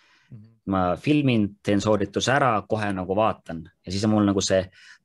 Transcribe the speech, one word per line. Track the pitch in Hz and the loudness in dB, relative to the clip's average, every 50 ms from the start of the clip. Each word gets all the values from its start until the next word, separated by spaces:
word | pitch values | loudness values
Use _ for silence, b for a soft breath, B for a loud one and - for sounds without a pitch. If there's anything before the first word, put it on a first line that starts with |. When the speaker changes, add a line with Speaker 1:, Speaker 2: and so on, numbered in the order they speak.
| b b b b b b | b b b b b b
Speaker 1:
Mhm. | 127 107 107 110 _ _ - | -20 -20 -20 -20 _ _ -6
Speaker 2:
Ma | 98 98 95 92 90 87 | -4 -2 0 0 0 -2
filmin, | - - 143 151 151 139 131 123 110 101 101 - _ | -2 0 0 0 2 2 2 2 2 0 -2 -4 _
teen | - 101 104 101 | -4 -2 0 0
soorituse | 101 107 107 98 101 - - 101 95 120 | 2 2 0 0 0 -4 -4 -2 -2 0
ära, | 131 143 143 123 110 101 95 | 0 2 2 0 0 -2 -4
kohe | - 110 107 107 101 | -4 -4 -4 -4 -4
nagu | 98 95 92 90 95 | -4 -4 -4 -2 0
vaatan | 104 110 104 90 - _ - 82 82 82 - _ _ - | 0 0 0 0 -4 _ -14 -12 -12 -14 -16 _ _ -12
ja | 92 | -8
siis | 92 98 107 | -6 -2 0
on | 110 | 2
mul | 107 107 104 | 4 4 4
nagu | 101 98 95 | 4 2 2
see | 95 - 98 95 90 92 B B B B B B | 0 2 2 0 0 -2 B B B B B B